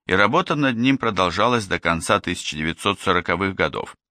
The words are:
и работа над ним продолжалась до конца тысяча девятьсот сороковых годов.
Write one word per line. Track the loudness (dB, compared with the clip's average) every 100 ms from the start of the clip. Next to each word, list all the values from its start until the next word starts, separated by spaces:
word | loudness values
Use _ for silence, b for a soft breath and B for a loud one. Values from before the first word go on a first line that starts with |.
| -2
и |
работа | 2 4 2 0 0
над | 0 2
ним | 2 2
продолжалась | 0 0 0 2 2 2 -2
до | -2
конца | 0 0 2 0
тысяча | 0 -6 -6 -4
девятьсот | -4 -2 -2 -2
сороковых | 0 0 0 -2 -2 -2
годов. | -2 -2 -10 -14 _